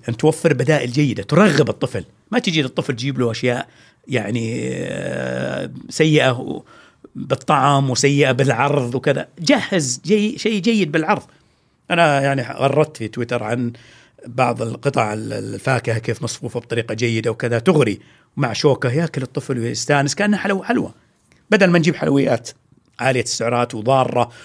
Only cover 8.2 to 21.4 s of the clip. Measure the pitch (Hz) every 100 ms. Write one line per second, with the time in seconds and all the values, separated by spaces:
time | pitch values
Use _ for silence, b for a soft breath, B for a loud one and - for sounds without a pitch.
8.2 | 143 123 135 113 139 143 120 127 147 131
9.2 | 156 - 165 277 - 190 135 123 156 208
10.2 | 208 - 208 214 185 220 165 160 160 208
11.2 | - _ _ _ _ _ - 170 165 139
12.2 | 139 139 120 - 135 135 151 - 110 -
13.2 | 120 120 107 123 120 120 b b b b
14.2 | - 120 120 117 117 113 143 139 107 107
15.2 | 110 107 107 107 - 123 117 113 113 110
16.2 | 120 - 117 120 - 117 117 110 120 113
17.2 | 113 110 120 117 117 156 113 95 b b
18.2 | b - 131 107 147 131 131 139 170 -
19.2 | 127 - - 127 113 120 - 147 139 -
20.2 | 208 208 202 196 - 240 - - _ _
21.2 | _ _